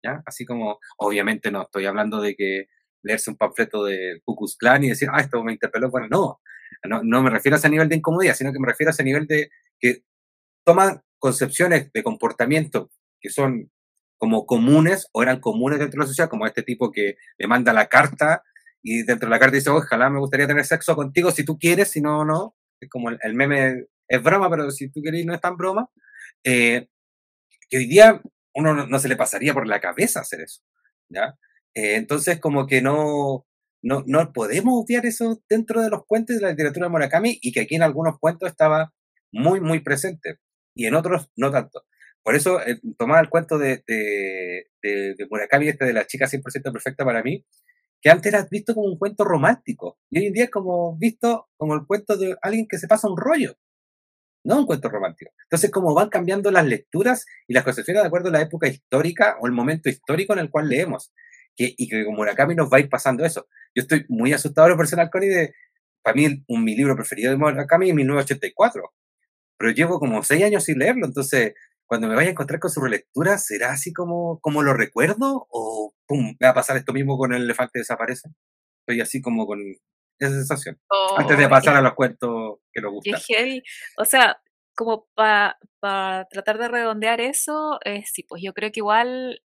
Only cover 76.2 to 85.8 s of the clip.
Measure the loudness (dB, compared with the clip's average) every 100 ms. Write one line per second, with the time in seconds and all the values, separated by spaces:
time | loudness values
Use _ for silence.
76.2 | -2 2 2 2 0 -4 -2 -4 -2 -2
77.2 | -2 -2 -2 -4 -6 -6 -8 -6 -6 -8
78.2 | -14 -20 _ _ _ _ -6 -4 -4 -6
79.2 | -4 -4 -4 -8 -12 -16 _ _ _ _
80.2 | -2 -2 -2 -6 -6 -16 _ -2 0 0
81.2 | 2 4 6 6 6 4 4 2 -2 -2
82.2 | -6 -4 -8 -12 _ -10 -8 -8 -6 -6
83.2 | -2 -2 -2 -6 -12 -20 -16 -4 2 4
84.2 | 4 2 _ _ _ -8 -4 -4 _ 0
85.2 | 4 4 2 -4 _ _